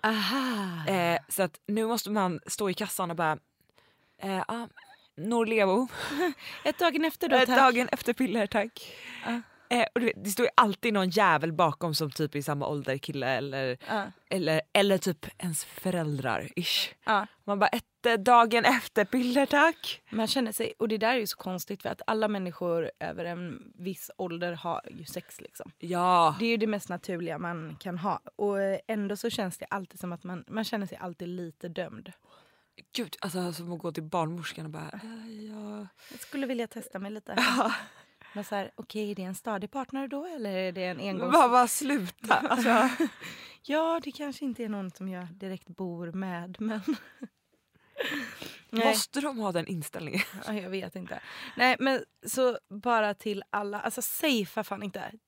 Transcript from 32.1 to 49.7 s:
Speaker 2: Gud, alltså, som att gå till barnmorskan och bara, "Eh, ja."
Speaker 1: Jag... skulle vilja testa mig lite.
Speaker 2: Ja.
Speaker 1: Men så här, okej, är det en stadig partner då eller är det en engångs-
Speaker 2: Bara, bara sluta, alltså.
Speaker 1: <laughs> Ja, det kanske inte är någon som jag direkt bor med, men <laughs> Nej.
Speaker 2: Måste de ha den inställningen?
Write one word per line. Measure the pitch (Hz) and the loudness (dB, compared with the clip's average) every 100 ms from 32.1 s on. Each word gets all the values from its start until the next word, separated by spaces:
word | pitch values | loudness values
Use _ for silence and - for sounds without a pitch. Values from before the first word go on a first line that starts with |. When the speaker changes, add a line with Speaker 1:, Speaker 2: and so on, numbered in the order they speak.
| - _ - _ _ _ - _ - | -20 _ -20 _ _ _ -20 _ -8
Speaker 2:
Gud, | 226 - | -8 -8
alltså, | 190 180 180 | -6 -4 -4
som | 170 170 | -6 -8
att | 175 | -6
gå | 170 | -6
till | 156 | -8
barnmorskan | 156 175 160 175 156 - | -4 0 0 -4 -8 -10
och | 160 | -10
bara, | 156 156 202 | -10 -12 -12
"Eh, | 220 226 226 214 214 | -14 -14 -14 -14 -14
ja." | 214 208 208 202 _ - | -12 -12 -12 -14 _ -20
Speaker 1:
Jag... | 262 | -18
skulle | - 277 269 | -10 -6 -2
vilja | 247 226 | -2 -4
testa | 233 208 190 | -8 -10 -10
mig | 196 | -8
lite. | 214 - - | -10 -4 0
Speaker 2:
Ja. | - 247 226 - - - - _ - | 2 4 2 0 -6 -18 -20 _ -14
Speaker 1:
Men | 208 | -10
så | 202 | -4
här, | 202 190 | -4 -4
okej, | - - 214 208 | -10 -10 -6 -4
är | |
det | 196 | -4
en | 185 | -6
stadig | 185 - 202 208 | -6 -4 -4 -4
partner | 277 254 269 269 | -8 -6 -6 -6
då | 277 349 | -6 -6
eller | 320 214 | -6 -4
är | 190 185 | -2 -2
det | 180 | -2
en | 180 175 | -4 -4
engångs- | 202 190 - | -4 -2 4
Speaker 2:
Bara, | 330 254 | 8 8
bara | 247 240 | 8 6
sluta, | - 294 285 180 - 220 | 2 0 0 -2 -8 2
alltså. | - 285 226 226 226 247 247 320 - - | 2 4 2 6 6 6 4 -2 -2 -16
Speaker 1:
<laughs> | - - - | -16 -18 -20
Ja, | - 294 330 330 | -2 2 2 0
det | 294 | -4
kanske | - 294 262 | -8 -8 -6
inte | 277 226 | -6 -4
är | 226 | -6
någon | 208 185 | -4 -6
som | - 190 | -8 -8
jag | 185 180 | -8 -10
direkt | 185 190 185 - | -10 -10 -10 -12
bor | 170 185 170 170 | -8 -8 -6 -6
med, | 180 190 175 175 180 | -6 -6 -6 -10 -6
men | 220 214 196 | -4 -4 -2
<laughs> | 262 - - - _ _ _ _ _ _ 554 - 294 247 - - - _ | -4 -6 -18 -18 _ _ _ _ _ _ -6 -4 -4 -6 -12 -14 -16 _
Nej. | 220 226 | 2 4
Speaker 2:
Måste | 220 - 277 | 4 0 -4
de | 285 254 | -4 -2
ha | 208 | -2
den | 170 | -2
inställningen? | - | -2